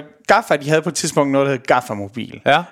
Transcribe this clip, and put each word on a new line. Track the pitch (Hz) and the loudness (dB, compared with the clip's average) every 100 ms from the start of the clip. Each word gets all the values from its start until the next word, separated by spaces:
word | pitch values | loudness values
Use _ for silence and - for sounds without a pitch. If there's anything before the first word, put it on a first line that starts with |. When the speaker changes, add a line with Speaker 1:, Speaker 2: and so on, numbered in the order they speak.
| 147 _ - | -4 _ 2
Speaker 1:
Gaffa, | 202 - 151 | 2 2 -2
de | 143 | 0
havde | 156 | 0
på | 170 | 0
et | 143 | -4
tidspunkt | 160 - 143 | -2 0 0
noget, | 139 139 | 2 0
der | |
hed | 131 - | 0 0
Gaffa | 127 - | 0 0
Mobil. | 104 98 113 107 110 127 | -8 -10 -12 -12 -4 2
Speaker 2:
Ja. | 151 175 | 2 0